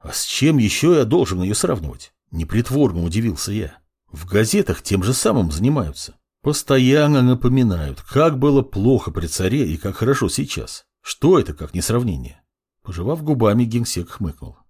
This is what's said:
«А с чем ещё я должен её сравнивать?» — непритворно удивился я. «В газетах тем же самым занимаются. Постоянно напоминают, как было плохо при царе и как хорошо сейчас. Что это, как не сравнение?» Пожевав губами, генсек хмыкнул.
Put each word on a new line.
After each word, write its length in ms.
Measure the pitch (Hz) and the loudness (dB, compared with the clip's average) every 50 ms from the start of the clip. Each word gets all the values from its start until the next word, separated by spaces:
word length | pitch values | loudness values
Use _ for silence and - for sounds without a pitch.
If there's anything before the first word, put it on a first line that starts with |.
«А 120 | _ - - | _ -10 -8
с 120 | - - | -8 -8
чем 340 | - - - - 151 160 143 | -6 -4 0 0 2 2 4
ещё 360 | 117 104 - - - 160 175 | 2 2 0 0 2 4 4
я 80 | 156 127 | 4 4
должен 380 | 110 127 175 156 107 98 90 90 | 2 2 0 0 0 -2 -4 -2
её 120 | 95 107 | -2 -2
сравнивать?» — 580 | - - - 151 101 80 73 - - - - _ _ _ _ | -2 -2 -2 -2 -4 -6 -10 -12 -12 -18 -20 _ _ _ _
непритворно 720 | - 80 80 78 - 110 117 - 127 139 151 - 170 170 85 | -8 -8 -8 -4 -2 -2 -2 0 0 2 2 2 2 0 -4
удивился 480 | 85 80 107 113 117 90 73 - - 101 | -2 -2 -2 -2 -2 -4 -4 -6 -6 -6
я. 260 | 107 95 80 - _ _ _ _ _ _ _ | -6 -8 -8 -12 _ _ _ _ _ _ _
«В 160 | - 76 80 | -18 -16 -14
газетах 560 | 87 - 101 113 110 - 208 190 - 90 - - | -2 2 2 2 4 2 0 2 0 -2 -6 -4
тем 220 | - 101 95 90 | -2 -2 0 0
же 100 | 104 127 | 0 -2
самым 380 | - - - - 135 98 82 76 | 0 0 2 2 2 0 0 -2
занимаются. 640 | 76 95 127 151 147 104 76 71 - - - - _ _ _ _ _ _ | 0 0 0 0 0 -2 -4 -6 -12 -16 -16 -18 _ _ _ _ _ _
Постоянно 800 | 143 151 - - - 139 131 127 127 135 147 151 147 147 139 123 | -4 -4 -4 0 2 4 4 6 6 4 4 4 4 4 6 6
напоминают, 800 | 123 127 123 - 120 123 135 127 113 92 85 76 71 67 - - | 4 4 4 2 2 4 4 4 2 2 0 -4 -6 -8 -12 -14
как 360 | - - 135 151 165 151 131 | -4 0 2 4 4 2 2
было 240 | 131 147 139 139 127 | 2 4 4 4 2
плохо 480 | - - 101 98 120 131 - - - 78 | 0 -4 0 2 4 2 2 0 -2 -6
при 160 | - 82 80 | -6 -6 -6
царе 380 | - - 92 92 110 147 135 | -4 -2 -2 0 0 0 -2
и 100 | 82 78 | -2 -4
как 200 | 78 - 101 95 | -6 -6 -8 -6
хорошо 320 | - - 117 139 135 - 92 | -2 0 0 0 0 0 -2
сейчас. 560 | - - - - - - - - - - _ _ _ _ | -2 -4 -6 -6 -6 -10 -10 -12 -14 -18 _ _ _ _
Что 380 | _ - - _ - 151 190 165 | _ -14 -10 _ 2 4 4 4
это, 160 | 101 - 80 | 2 0 -6
как 180 | - 85 73 - | -12 -12 -8 -6
не 80 | 90 | -6
сравнение?» 640 | 85 - 110 120 127 117 87 69 60 64 - _ _ _ _ _ _ _ _ _ _ | -4 -2 -2 -2 -2 -2 -4 -6 -8 -12 -16 _ _ _ _ _ _ _ _ _ _
Пожевав 400 | - 92 82 90 110 156 165 151 | -14 -10 -8 -6 -6 -6 -4 -2
губами, 420 | 151 151 127 117 107 104 117 123 | -2 0 2 2 2 4 2 0
генсек 460 | 113 110 120 117 - - - 87 - | 0 0 -4 -4 -4 -6 -8 -8 -10
хмыкнул. 480 | - - 98 82 71 _ - - - _ _ _ | -10 -8 -6 -6 -6 _ -14 -20 -20 _ _ _